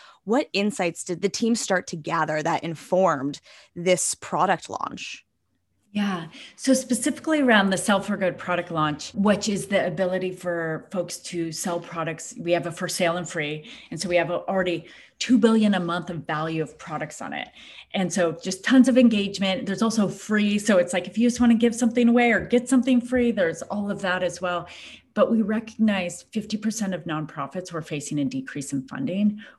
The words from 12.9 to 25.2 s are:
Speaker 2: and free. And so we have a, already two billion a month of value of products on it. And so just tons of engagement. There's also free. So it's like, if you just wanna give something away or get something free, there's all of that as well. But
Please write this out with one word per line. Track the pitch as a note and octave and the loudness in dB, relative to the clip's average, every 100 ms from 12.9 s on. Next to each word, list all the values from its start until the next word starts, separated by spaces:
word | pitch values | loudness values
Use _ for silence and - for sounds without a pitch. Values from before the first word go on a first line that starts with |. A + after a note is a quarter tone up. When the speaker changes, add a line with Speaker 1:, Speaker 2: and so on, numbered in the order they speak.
| - F3 F3 | 0 0 0
Speaker 2:
and | E3 | -4
free. | E3+ D3 D3+ - - - | -6 -4 -6 -12 -18 -12
And | E3 | -8
so | F#3 | 0
we | F3 | 0
have | E3 | 2
a, | F3 - | -2 -2
already | F#3+ F3+ E3 - - - - | 0 0 -2 -6 -20 -18 -6
two | - A#3+ | 2 6
billion | A3+ A3+ G#3 F#3+ | 6 6 4 2
a | |
month | E3+ E3+ E3 | 0 -4 -6
of | E3 D#3+ | -8 -4
value | D#3 D#3+ D#3+ | -4 -2 -4
of | D#3 - | -6 -8
products | - D3+ D3+ - | -10 -8 -8 -10
on | D#2+ | -10
it. | C#2+ - - - - - | -8 -10 -14 -20 -20 -8
And | G3+ F3+ | -4 -2
so | F#3+ E3+ | 2 0
just | D#3+ F#3 F#3 | 0 -8 -6
tons | - C4 B3+ | 4 6 8
of | B3 | 8
engagement. | A#3+ G#3 G3 - G3 F#3 F#3 | 6 4 -2 -2 -2 -2 -2
There's | F#3+ | -2
also | A3+ A3 F#3+ | 0 2 0
free. | - - G#3+ G#3 G#3 | -2 -2 0 2 0
So | G#3 F#3+ | 4 4
it's | F3 | 4
like, | F#3 F#3 | 0 -4
if | G#3+ | 0
you | A#3+ | 2
just | A#3+ | 4
wanna | A#3+ | 4
give | A3+ A#3 A3+ | 6 4 2
something | A#3+ B3 A#3+ | 0 4 4
away | A#3+ A#3+ | 6 6
or | G#3 | 4
get | - A#3+ B3 | 2 0 4
something | C4 B3 B3 | 2 4 2
free, | A#3+ B3 A#3+ | 2 0 2
there's | A3 E3+ D#3+ | 2 0 -2
all | - G#3 G3+ | -6 -6 -4
of | G3+ | -4
that | F#3+ F3+ | -2 0
as | F3+ E3+ | -2 -2
well. | F3+ F3 E3+ - - - _ | -4 -4 -6 -16 -20 -20 _
But | - | 2